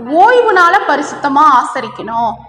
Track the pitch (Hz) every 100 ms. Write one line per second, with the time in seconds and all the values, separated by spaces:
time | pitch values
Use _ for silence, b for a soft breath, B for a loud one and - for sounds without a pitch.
0 | 233 311 427 494 453 370 339 381 - 285
1 | 302 - 277 277 311 254 262 269 226 -
2 | 214 233 233 202